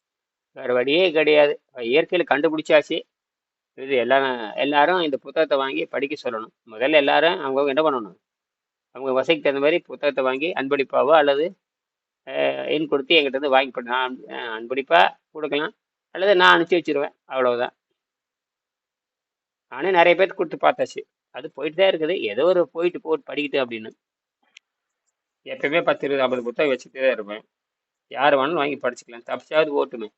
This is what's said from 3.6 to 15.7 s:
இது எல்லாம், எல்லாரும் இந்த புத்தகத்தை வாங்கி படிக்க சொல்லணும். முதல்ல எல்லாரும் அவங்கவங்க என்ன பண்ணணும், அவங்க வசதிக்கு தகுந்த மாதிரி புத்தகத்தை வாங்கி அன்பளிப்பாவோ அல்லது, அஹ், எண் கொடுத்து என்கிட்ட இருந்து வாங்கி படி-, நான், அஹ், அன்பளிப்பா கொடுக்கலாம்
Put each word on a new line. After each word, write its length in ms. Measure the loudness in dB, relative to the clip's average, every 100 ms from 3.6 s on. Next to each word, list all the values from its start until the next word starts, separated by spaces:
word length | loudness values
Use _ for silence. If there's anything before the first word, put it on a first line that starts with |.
| _ -14
இது 160 | -2 0
எல்லாம், 300 | 2 2 2 -4 -6
எல்லாரும் 460 | -4 0 4 4 2
இந்த 160 | 0 -4
புத்தகத்தை 400 | -4 -2 0 0
வாங்கி 260 | -2 -4 -6
படிக்க 280 | -4 -6 -6
சொல்லணும். 360 | -8 -8 -10 _ -16
முதல்ல 300 | -4 2 4
எல்லாரும் 360 | 4 4 2 0
அவங்கவங்க 320 | -2 -2 0
என்ன 100 | 0
பண்ணணும், 340 | 0 0 -6 -16 _ _ _ _ _ _ _
அவங்க 180 | -8 -2
வசதிக்கு 320 | 0 0 0
தகுந்த 180 | 0 0
மாதிரி 140 | 0 0
புத்தகத்தை 400 | -4 -6 -4 0
வாங்கி 240 | -2 -2 -4
அன்பளிப்பாவோ 600 | -6 -4 -2 -2 0 4 4
அல்லது, 300 | 4 0 -2 -8 _ _ _ _ _ _ -10
அஹ், 400 | -4 -2 -2 -4
எண் 180 | -4 -2
கொடுத்து 280 | -2 2
என்கிட்ட 200 | 2 2
இருந்து 200 | -2 2
வாங்கி 180 | 2 0
படி-, 160 | -4 -6
நான், 200 | -4 -4 -6 -14
அஹ், 260 | -12 -10
அன்பளிப்பா 460 | -10 -8 -6 2 4 4 0 _
கொடுக்கலாம் 440 | -10 -4 -4 -4